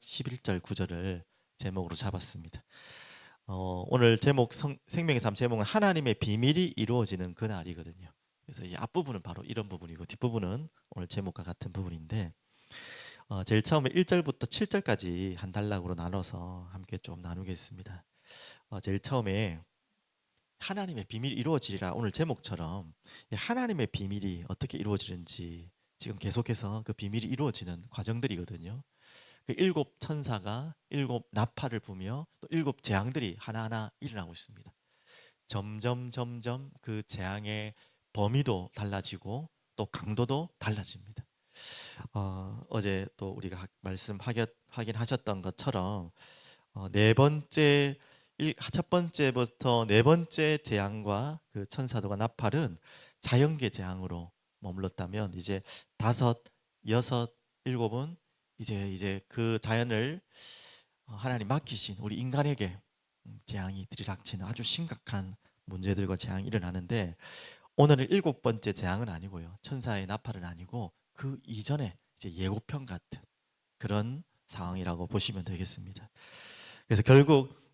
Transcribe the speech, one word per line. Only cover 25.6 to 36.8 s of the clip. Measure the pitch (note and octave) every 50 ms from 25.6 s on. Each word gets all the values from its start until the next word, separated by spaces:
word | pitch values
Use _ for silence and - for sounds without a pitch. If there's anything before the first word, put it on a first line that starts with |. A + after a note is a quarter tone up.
| E2+ F2 _ _ _ _ _ -
지금 | - A2+ G#2 G2
계속해서 | - G2+ - A#2+ A#2 - A2+ - G#2 G2+ G#2 A2 A2
그 | -
비밀이 | G#2+ - G#2 G2 G#2 A#2 G#2+
이루어지는 | - C3 B2+ D3+ D3+ - - - F2+ F2 E2+ E2 -
과정들이거든요. | - - G2+ A2 A2+ A#2+ A#2 B2 G2+ E2+ F2 - F#2+ E2+ E2 F2+ A2 C3+ - _ _ _ _ - - - - - - _ -
그 | - B2
일곱 | - F#3 F#3+ E3 D3+ C#3 - _ -
천사가 | - - D3+ D3 C3+ A#2+ A#2 G2+ F#2 G2+ G#2+ B2 C#3+ D#3+ D3+ _ _ -
일곱 | - C#3+ C#3 A#2+ B2 A#2 - -
나팔을 | - G#2+ A2+ - - - - B2 A2+ G#2+
부며 | - - G2 F#2 F#2+ G2 A#2+ C#3+ D#3+ - _ -
또 | - -
일곱 | D#3+ E3 D3+ C#3+ C3 -
재앙들이 | - - G#2 F#2+ G#2 B2 C3+ D#3 B2 A#2 G#2+ G#2+
하나하나 | - - G#2+ A2+ A2+ A2 A2+ A2 A2 G#2 _ -
일어나고 | - C3+ A#2 G#2 F2 E2
있습니다. | E2+ - - - G#2+ - - - _ _ _ _ _ _ _ _ - - - - _ _ _ -
점점, | - G2+ G2 G#2+ G#2+ G#2+ G#2 B2 B2 B2 B2 B2
점점 | A#2 B2+ A#2+ A#2+ A#2+ A#2+ A2+ A#2+ A#2+ C3 C#3 C#3 - -